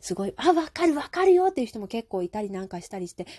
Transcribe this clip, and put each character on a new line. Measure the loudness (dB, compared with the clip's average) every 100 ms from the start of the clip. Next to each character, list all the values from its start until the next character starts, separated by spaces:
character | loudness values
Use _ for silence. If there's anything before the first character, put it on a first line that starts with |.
す | -8
ご | -6 -6
い、 | -2
あ、 | 2
わ | 2 2
か | 0 2
る、 |
わ | 2
か | -2 0
る | 6
よ | 6 6
っ |
て | 2
い |
う | -4
人 | -6
も | -8
結 | -8 -4
構 | -4
い | -4
た | -4
り | -6
な | -8
ん | -8
か | -10
し | -10
た | -10
り | -10
し |
て、 | -10 -14